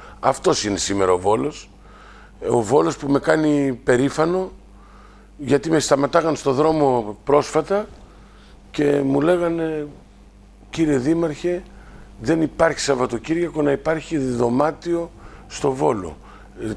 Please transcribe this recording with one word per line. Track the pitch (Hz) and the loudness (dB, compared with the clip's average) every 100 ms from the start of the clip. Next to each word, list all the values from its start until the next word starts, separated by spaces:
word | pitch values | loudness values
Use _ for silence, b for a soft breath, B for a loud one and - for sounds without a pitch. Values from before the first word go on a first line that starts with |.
| B B | B B
Αυτός | 131 - 185 151 | -2 0 0 0
είναι | 107 95 | 0 -2
σήμερα | - 98 95 | -2 0 2
ο | 90 | 2
Βόλος. | 98 110 143 - - - B B B B B - 98 | 2 0 0 -8 -16 -20 B B B B B -8 0
Ο | 120 | 0
Βόλος | 104 143 165 - | 2 2 2 -2
που | 143 | -2
με | 139 | 0
κάνει | 160 160 151 147 139 123 | 2 2 2 2 0 -2
περήφανο, | - 123 139 - 165 185 185 - - B B B B B B - | 2 2 2 0 -2 -2 -4 -10 -20 B B B B B B -12
γιατί | 127 139 160 | 0 0 2
με | 160 | 0
σταματάγαν | - 139 139 170 160 143 | 2 2 2 2 0 0
στο | 143 | 0
δρόμο | 131 156 160 143 123 107 104 | 2 2 4 2 2 -2 -6
πρόσφατα | - 147 139 143 135 196 220 - B B B B B B - | 2 2 2 -2 0 -2 -4 -12 B B B B B B -10
και | - 143 143 135 | -2 2 2 2
μου | 139 | 2
λέγανε, | 156 180 170 165 160 156 147 - - - - - - - - | 2 2 0 -2 -4 -6 -8 -14 -20 -20 -20 -20 -20 -20 -10
«Κύριε | - 156 139 | -2 2 2
Δήμαρχε, | 131 165 165 143 175 175 - B B B B - | 2 0 0 -2 -4 -4 -6 B B B B -6
δεν | 117 160 | -2 0
υπάρχει | 160 - 165 143 | 0 0 0 0
Σαββατοκύριακο | - 131 123 117 123 165 170 151 | 0 0 0 -4 -4 -4 -2 -2
να | 147 | 0
υπάρχει | 139 156 160 - 156 | 0 -2 -4 -4 -4
δωμάτιο | 131 120 120 127 151 156 175 170 170 B B B B | -2 0 0 2 0 -2 -4 -4 -4 B B B B
στο | - 143 | -4 -2
Βόλο». | 131 151 110 87 76 B B B - | 0 0 0 -4 -12 B B B -10
Ε, | 113 | -8